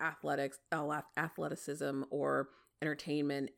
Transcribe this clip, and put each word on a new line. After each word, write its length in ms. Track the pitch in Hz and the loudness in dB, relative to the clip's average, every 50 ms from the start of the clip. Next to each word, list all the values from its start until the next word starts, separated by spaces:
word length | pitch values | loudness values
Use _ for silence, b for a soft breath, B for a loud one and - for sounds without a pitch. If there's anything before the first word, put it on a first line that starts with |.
athletics, 580 | 156 160 156 - - 147 143 139 139 139 139 - _ _ | -2 -2 -2 -2 -2 0 2 2 0 0 -2 -8 _ _
athle-, 320 | 160 156 147 147 151 151 147 - - | -2 0 0 0 0 -2 -4 -4 -2
athleticism 840 | 151 156 160 - - 160 151 160 - - - 143 151 147 143 139 135 139 - | -2 -2 -2 -2 -2 -2 -2 -2 -4 -4 -4 -4 -2 0 0 0 -2 -2 -2
or 400 | - 147 139 143 139 135 139 b b b b b _ _ | 0 0 2 4 4 2 2 b b b b b _ _
entertainment 680 | 156 156 151 - - 170 147 151 143 143 143 139 139 - - | -2 -2 -2 -2 -2 0 2 2 2 2 2 0 -2 -4 -4